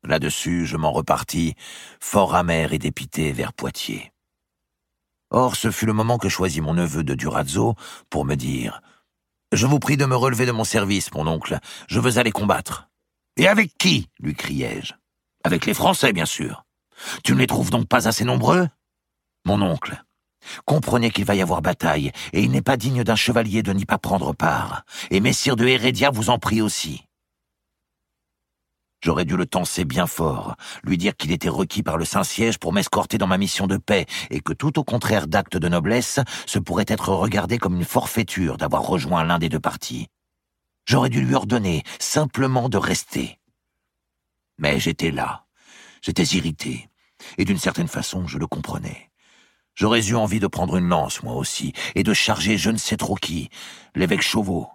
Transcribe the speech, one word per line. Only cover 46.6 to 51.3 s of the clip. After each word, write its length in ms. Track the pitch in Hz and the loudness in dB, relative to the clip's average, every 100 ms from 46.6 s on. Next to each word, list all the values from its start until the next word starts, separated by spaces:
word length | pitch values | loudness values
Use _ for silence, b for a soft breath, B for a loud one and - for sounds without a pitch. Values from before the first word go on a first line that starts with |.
| 120 123 - _ B B B B | -6 -8 -12 _ B B B B
et 80 | 98 | 0
d'une 100 | 95 | 2
certaine 320 | 90 82 85 | 0 -2 -4
façon 380 | - - 92 87 | -4 -6 -4 -4
je 100 | - | -4
le 100 | 82 | -6
comprenais. 640 | - - - - - - _ b b b b b - | -6 -8 -8 -8 -12 -20 _ b b b b b 0
J'aurais 300 | 104 117 101 | 2 4 4
eu 80 | |
envie 260 | 117 107 107 | 2 2 2
de 60 | 98 | 0
prendre 300 | - 87 90 | 0 0 2
une 120 | 87 | 2
lance, 340 | 85 69 - | 2 0 -4
moi 140 | - | -6